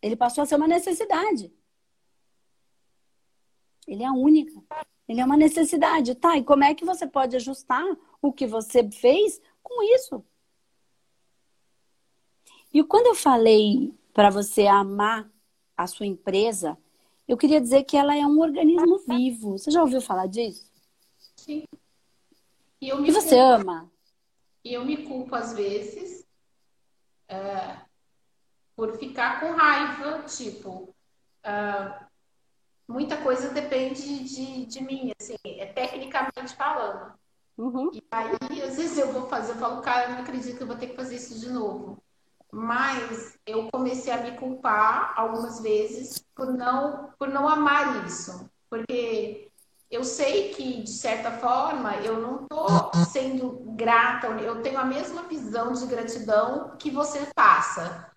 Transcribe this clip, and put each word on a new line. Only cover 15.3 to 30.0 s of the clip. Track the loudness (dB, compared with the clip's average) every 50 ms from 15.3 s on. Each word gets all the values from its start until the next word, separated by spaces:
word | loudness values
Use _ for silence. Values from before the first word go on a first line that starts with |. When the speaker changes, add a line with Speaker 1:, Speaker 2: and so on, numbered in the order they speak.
| _ _ _ _ _ _ _ _ _
Speaker 1:
a | -8 -8
sua | -8 -6 -8 -6
empresa, | -6 -6 -6 _ -2 0 2 2 2 0 -2 -6 -6 -8 _ _ _ _ _ _ _ _ _ _ -2
eu | -2
queria | 2 4 4 4 4
dizer | 4 6 4 4 4
que | 4 2
ela | 2 4 4 4
é | 2 4
um | 4 6 4
organismo | 4 4 2 4 6 6 6 8 6 6 4 4 2
vivo. | -2 0 2 2 0 -2 -4 -6 -6 -6 -4
Você | -2 0
já | 4 4 4
ouviu | 4 2 0
falar | -2 -2 -4 -2 -2
disso? | -4 -2 -4 -4 -4 -6 -12 -20 _ _ _ _ _ _ _ _ _ _ _ _ _ _
Speaker 2:
Sim. | -20 -14 -10 -10 -10 -10 -12 -20 _ _ _ _ _ _ _ _ _ _ _ _ _ _ _ _ _ _ _ _ _
E | -8 -6
eu | -2 0
me | 2
Speaker 1:
Que | 4 4
você | 4 6 6 8
Speaker 2:
culpo. | 10 10 10 8 6 4 0
Speaker 1:
ama. | -6 -8 -10 -16 _ _ _ _ _ _ _ _ _ _ _ _ _ _ _
Speaker 2:
E | -10 -8
eu | -8 -4
me | -4 -6 -6 -6
culpo, | -8 -8 -10 -8 -6 -6
às | -6 -6 -6 -6
vezes, | -4 -4 -2 -2 -4 -8 -8 -12 -12 -14 -14 -14 -16 -20 _ _ _ _ _ _ _ _ _ _ _ _ _ _ _ _ _ _ _ _ _
é, | -12 -10 -8 -6 -6 -6 -8 -8 -10 -16 -18 _ _ _ _ _ _ _ _ _ _ _ _ _ _ _ _ _ _
por | -6 -6 -6 -6 -8
ficar | -12 -12 -6 -2 -2 -2 -2 -2
com | -4 -4 2
raiva, | 4 4 4 4 2 0 -4 -4 -8